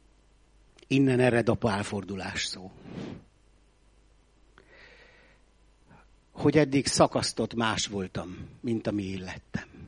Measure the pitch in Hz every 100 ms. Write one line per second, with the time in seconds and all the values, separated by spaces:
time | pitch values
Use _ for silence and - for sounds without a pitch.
0 | _ _ _ _ _ _ _ _ - 135
1 | 135 123 127 117 110 104 120 101 104 101
2 | 90 95 92 90 - 104 92 - - -
3 | - - - _ _ _ _ _ _ _
4 | _ _ _ _ _ _ _ - - -
5 | - _ - _ _ _ _ _ _ -
6 | _ _ _ - 151 147 143 139 - -
7 | 147 123 - - 110 113 113 104 - 101
8 | 92 - 90 90 - - 127 110 113 104
9 | 95 95 92 85 - - - -